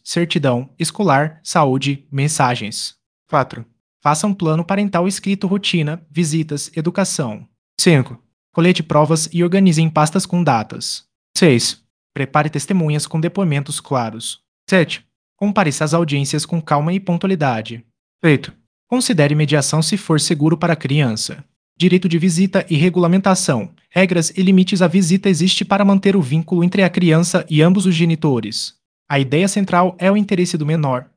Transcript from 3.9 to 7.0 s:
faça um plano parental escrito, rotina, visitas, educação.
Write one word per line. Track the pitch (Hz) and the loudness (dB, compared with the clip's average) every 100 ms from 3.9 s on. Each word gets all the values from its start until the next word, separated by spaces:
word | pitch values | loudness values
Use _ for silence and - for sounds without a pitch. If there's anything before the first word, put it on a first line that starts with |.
| _ | _
faça | 147 151 208 | -2 0 -2
um | |
plano | 196 160 156 | -2 0 0
parental | 170 196 202 175 185 | -2 -2 -2 0 -2
escrito, | 190 196 196 180 | -4 -4 -2 -2
rotina, | 202 - 170 147 165 - | -2 -2 -2 -2 -6 -8
visitas, | 156 160 160 156 147 - 165 | -4 -2 -2 -4 -6 -8 -6
educação. | 165 185 | -4 -2